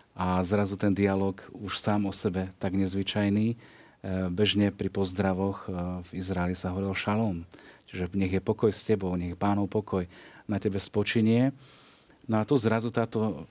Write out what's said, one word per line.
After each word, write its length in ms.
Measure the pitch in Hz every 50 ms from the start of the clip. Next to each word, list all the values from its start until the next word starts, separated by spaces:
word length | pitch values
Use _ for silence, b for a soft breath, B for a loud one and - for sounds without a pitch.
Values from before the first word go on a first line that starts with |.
| B B -
a 320 | - 92 92 90 90 92
zrazu 320 | 90 104 101 101 95 101 95
ten 160 | - 104 98
dialog 480 | 87 101 98 98 95 98 98 92 - - - - -
už 240 | 104 95 - -
sám 240 | - - 104 104 104
o 80 | 98 98
sebe 400 | - - 107 90 95 92 92 92 -
tak 160 | - 101 92 95
nezvyčajný. 800 | 95 92 92 98 95 - - 107 104 101 101 104 107 113 117 117 B B B B B B B B
E, 320 | - 95 95 92 92 92 87
bežne 400 | 92 104 101 - 104 101 101 98
pri 160 | - 95 95
pozdravoch, 800 | - 98 98 92 90 92 98 95 92 90 98 98 95 - - -
e, 80 | 95 90 87 90 90 90
v 80 | 90 - - 90
Izraeli 400 | 92 92 95 90 87 87 90 -
sa 160 | - 95 90
hovorilo 240 | 95 98 98 95 -
šalom. 480 | - - 104 107 113 110 92 85 85 - B B B B B B B
Čiže: 240 | - - 95 90 85 90 98
„Nech 160 | 98 92 92
je 80 | 95
pokoj 320 | - - 107 - - 110 95
s 80 | -
tebou, 320 | - - 110 101 95 92 90
nech 220 | 90 87 87 87
je 20 | -
Pánov 320 | - 101 101 101 101 87
pokoj 400 | - 110 101 - - 95 87 87 B B B B B B B B
na 80 | 107 98
tebe 240 | - 107 95 98
spočinie.“ 720 | - - - 107 101 - - 120 110 110 113 117 127 135 135 B B B B B B B B B B B B B B
No 160 | - 113 107
a 60 | 107 -
tu 100 | 147 135
zrazu 320 | 104 113 110 113 110 120
táto 560 | - 123 113 113 - 117 107 110 95 - 82 -